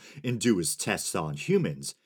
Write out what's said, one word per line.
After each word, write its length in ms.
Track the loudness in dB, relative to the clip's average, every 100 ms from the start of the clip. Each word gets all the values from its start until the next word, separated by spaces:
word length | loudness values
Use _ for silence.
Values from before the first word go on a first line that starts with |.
| -16 -8
and 160 | -4 0
do 180 | 2 2
his 160 | 2
tests 400 | -2 0 0 0
on 220 | -2 -2 -4
humans. 580 | 2 2 2 -4 -10 -12